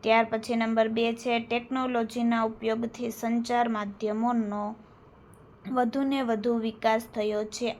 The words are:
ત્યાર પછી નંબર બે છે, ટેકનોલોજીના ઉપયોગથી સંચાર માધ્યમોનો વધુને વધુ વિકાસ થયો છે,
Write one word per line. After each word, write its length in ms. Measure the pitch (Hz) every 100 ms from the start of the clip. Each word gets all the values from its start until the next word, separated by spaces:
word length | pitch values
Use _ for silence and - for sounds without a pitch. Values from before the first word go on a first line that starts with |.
ત્યાર 240 | 220 226 226
પછી 300 | 220 226 233
નંબર 320 | 226 226 220
બે 240 | 226 233
છે, 260 | 226 254 233
ટેકનોલોજીના 1040 | 233 240 240 262 254 247 226 240 233 233
ઉપયોગથી 680 | 226 220 220 220 233 233 240
સંચાર 580 | 220 233 233 233 240 240
માધ્યમોનો 960 | 220 208 202 214 214 233 240 214 208 208 226 - - - - - - - - -
વધુને 520 | 254 247 269 277 277
વધુ 340 | 254 220 240 233
વિકાસ 520 | 226 220 226 220 226
થયો 340 | - 214 208
છે, 320 | 214 214 240 -